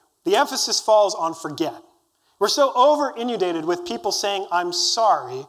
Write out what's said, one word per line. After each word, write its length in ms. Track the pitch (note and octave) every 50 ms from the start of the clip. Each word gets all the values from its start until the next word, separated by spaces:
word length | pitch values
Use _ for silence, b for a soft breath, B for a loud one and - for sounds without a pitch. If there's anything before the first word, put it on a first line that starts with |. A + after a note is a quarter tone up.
| B B _ _ _
the 120 | E3+ G3
emphasis 440 | A#3 C#4+ C4+ C4+ - - A#3+ G#3 -
falls 360 | - A3 G#3+ G#3+ G#3 F#3+ -
on 180 | - E3 E3 D#3+
forget. 500 | - - D#3+ D3 - E3 D3+ - - - _ _ _ _ _ _ _ _ _ _
We're 100 | - G3
so 260 | A3 - D4 C#4 C4 B3
over-inundated 920 | B3 C4 D4 D4+ D4 C#4+ B3+ - A#3 A#3 B3 A#3 F#3+ F#3 F3+ E3 E3 D#3
with 200 | E3+ F3 F3 -
people 260 | - A#3 - - G3+
saying, 360 | - - - G3+ G3+ F#3+ G3 -
"I'm 220 | F3 F3 F3 F3 E3
sorry," 720 | - - - - A#3 A3+ G#3 E3+ D3 B2+ B2 B2+ C3 C#3